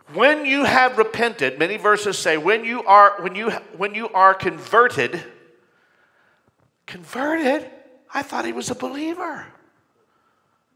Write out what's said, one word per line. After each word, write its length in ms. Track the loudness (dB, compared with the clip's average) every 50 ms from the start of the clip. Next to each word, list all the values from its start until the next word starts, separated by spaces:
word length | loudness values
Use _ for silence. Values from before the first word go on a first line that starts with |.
| _ -8 0
when 320 | 4 4 4 4 4 0
you 180 | 0 0 2 2
have 340 | 4 4 4 4 4 4
repented, 640 | 2 0 0 2 -2 -2 -2 0 -2 -2 -2 0 0
many 180 | -2 -2 -2
verses 400 | 0 2 2 2 2 0 -4 -4
say, 200 | -2 0 0 0
when 260 | 0 2 0 0 0 -2
you 180 | -6 -6 -4 2
are, 380 | 4 6 6 6 4 4 0
when 140 | -8 -8 -8
you, 160 | -6 -6 -6 -6 -8 -12 -14 -10
when 160 | -8 -6 -6 -6
you 140 | -8 -8 -2
are 240 | 2 4 4 4 4
converted, 880 | 2 -2 -6 -6 -6 -6 0 4 4 4 4 2 -2 -4 -2 -4 -8 -12 -14 -20 _ _ _ _ _ _ _ _ _ _ _ _ _ _ _ _ _ _ _ _ _ _ _ _ _ _ _ _ _ -20
converted? 840 | -18 -18 -18 -16 -12 -8 -4 -2 -2 -2 0 2 0 0 0 -4 -10 -18 -20 -20 _ _ _ _ -8 -8
I 80 | -8 -6
thought 220 | -6 -6 -6 -6
he 80 | -6 -6
was 160 | -6 -6 -8
a 40 | -8
believer. 680 | -6 -8 -10 -8 -6 -6 -6 -6 -6 -8 -10 -10 -12 -14 -20 _ _ _ _ _ _ _ _ _ _ _ _ _ _ _ _ _ _ _ _ _ _ _ _ _